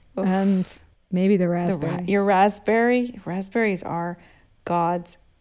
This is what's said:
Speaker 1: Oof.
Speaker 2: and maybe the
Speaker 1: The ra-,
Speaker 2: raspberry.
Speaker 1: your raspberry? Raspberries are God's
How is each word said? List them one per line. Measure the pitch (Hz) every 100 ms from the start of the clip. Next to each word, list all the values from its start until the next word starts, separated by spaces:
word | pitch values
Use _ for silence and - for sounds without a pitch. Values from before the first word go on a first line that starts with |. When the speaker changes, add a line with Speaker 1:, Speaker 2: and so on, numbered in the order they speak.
| _ -
Speaker 1:
Oof. | 190
Speaker 2:
and | 190 196 185 180 - - _ _
maybe | 180 190 202
the | 175
Speaker 1:
The |
ra-, | 175 175
Speaker 2:
raspberry. | 175 170 180 180
Speaker 1:
your | 202
raspberry? | 196 190 202 202 - 226 240 247 247 - 160
Raspberries | 185 190 233 220 180
are | - 170 175 175 - - _ _ -
God's | 175 170 175 175 - _ _